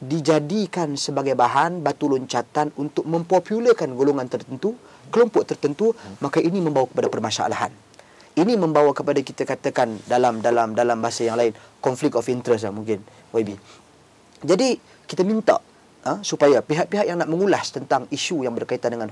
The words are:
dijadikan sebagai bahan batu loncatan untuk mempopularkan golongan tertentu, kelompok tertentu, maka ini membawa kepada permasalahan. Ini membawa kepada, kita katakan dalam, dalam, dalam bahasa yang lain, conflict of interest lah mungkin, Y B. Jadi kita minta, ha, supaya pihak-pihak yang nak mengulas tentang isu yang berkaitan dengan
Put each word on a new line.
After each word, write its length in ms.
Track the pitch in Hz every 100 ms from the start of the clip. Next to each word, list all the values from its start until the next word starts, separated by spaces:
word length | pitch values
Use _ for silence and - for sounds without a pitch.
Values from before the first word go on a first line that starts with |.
dijadikan 960 | 131 160 143 156 147 214 185 180 151 139
sebagai 400 | - 139 139 123
bahan 400 | 120 135 165 180
batu 320 | 139 - 147
loncatan 640 | 135 131 123 117 151 151
untuk 320 | - 143 - 156
mempopularkan 880 | 165 170 185 180 220 240 226 147
golongan 320 | 123 143 139 123
tertentu, 480 | 117 - 131 196 247 - - -
kelompok 320 | 220 240 220 -
tertentu, 480 | - 147 147 220 226 98 98
maka 240 | 143 160
ini 160 | 170 196
membawa 320 | 160 139 127
kepada 160 | 127 113
permasalahan. 640 | 113 110 107 104 - 104 - _ - - - -
Ini 240 | - 196 220
membawa 320 | 165 147 147
kepada, 320 | 139 139 139
kita 240 | 135 - 135
katakan 560 | 131 143 135 120 107 -
dalam, 320 | 120 123 113
dalam, 320 | 117 120 113
dalam 240 | 110 120 113
bahasa 240 | 117 117
yang 160 | 113 117
lain, 160 | 117 - - _
conflict 400 | 135 127 143 117
of 80 | 131
interest 400 | 123 123 110 110
lah 80 |
mungkin, 240 | 104 107 98 - - -
Y 160 | 117 104
B. 80 | 98 - - _ _ _ _ _ _
Jadi 400 | 147 190 262 - - - -
kita 160 | 160
minta, 400 | 185 220 214 - - _ _ _
ha, 160 | 127 190 202
supaya 400 | 151 143 123 -
pihak-pihak 400 | 151 - 208 175
yang 160 | 175
nak 80 | 151
mengulas 400 | 165 196 131 -
tentang 400 | 135 135 135 123
isu 320 | 139 - 165
yang 160 | 127 113
berkaitan 320 | 113 123 120
dengan 160 | 117 107